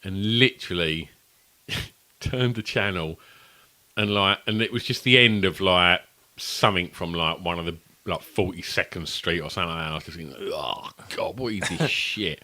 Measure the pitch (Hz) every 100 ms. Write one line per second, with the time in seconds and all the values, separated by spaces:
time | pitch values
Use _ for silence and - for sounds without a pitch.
0 | 98 95 104 117 127 - - 87 82 80
1 | 82 _ _ _ _ _ - - - _
2 | _ _ - 127 123 110 107 - 101 90
3 | 80 82 - - - _ _ _ _ -
4 | 107 101 98 98 - 107 113 120 - 127
5 | - 123 120 107 95 82 95 90 87 90
6 | - _ _ - - - 117 95 90 -
7 | 85 85 80 82 87 87 85 82 _ _
8 | - 85 - - 92 87 - - 92 -
9 | 80 - - 85 73 - 87 82 80 78
10 | - 82 80 62 - 78 67 50 - -
11 | - - 92 95 127 107 92 87 151 -
12 | - - 95 76